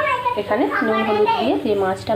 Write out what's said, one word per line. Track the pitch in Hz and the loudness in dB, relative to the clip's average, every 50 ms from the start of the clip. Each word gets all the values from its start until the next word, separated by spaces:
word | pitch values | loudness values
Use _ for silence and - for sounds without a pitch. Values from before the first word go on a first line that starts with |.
| 605 605 539 508 508 494 480 220 | 0 0 -2 -2 -2 -2 -2 -2
এখানে | 202 - 214 226 311 - - 403 247 | -2 -2 0 0 0 0 0 0 0
নুন | 220 220 220 220 | 0 0 0 0
হলুদ | 214 214 415 - - 453 - | 0 2 2 2 2 2 2
দিয়ে | 226 254 359 - - | 2 0 0 0 0
যে | 226 208 202 | 0 0 0
মাছটা | 190 185 196 - - - 220 | 0 0 -2 -2 -2 -2 0